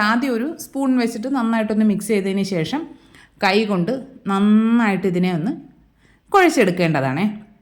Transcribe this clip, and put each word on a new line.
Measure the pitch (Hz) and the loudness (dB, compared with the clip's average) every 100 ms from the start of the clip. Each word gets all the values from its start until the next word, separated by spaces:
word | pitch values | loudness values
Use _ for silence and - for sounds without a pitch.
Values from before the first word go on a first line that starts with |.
| 208 | 2
ആദ്യം | 240 269 226 | 2 0 -2
ഒരു | 233 - | -4 -8
സ്പൂൺ | - 269 269 254 | -10 -4 0 2
വെച്ചിട്ട് | 233 240 247 277 | 0 -2 -4 -2
നന്നായിട്ടൊന്ന് | 226 226 214 214 220 | 0 0 0 2 2
മിക്സ് | 190 - | 0 0
ചെയ്തതിന് | 214 190 190 190 | -2 0 -2 -2
ശേഷം | 185 160 285 330 - _ - - - | -2 -2 -4 -8 -16 _ -20 -20 -4
കൈ | 196 196 220 | 0 2 0
കൊണ്ട് | 190 175 262 - - - | -2 -2 -4 -8 -14 -4
നന്നായിട്ട് | 196 202 214 226 233 220 190 190 | 0 4 4 4 2 2 0 0
ഇതിനെ | 180 180 170 | 0 0 -2
ഒന്ന് | 175 330 - _ _ _ _ _ _ | -4 -6 -12 _ _ _ _ _ _
കുഴച്ചെടുക്കേണ്ടതാണേ. | 403 349 285 190 180 170 147 131 135 208 - - _ | 2 4 4 0 2 0 0 -2 -2 -2 -4 -16 _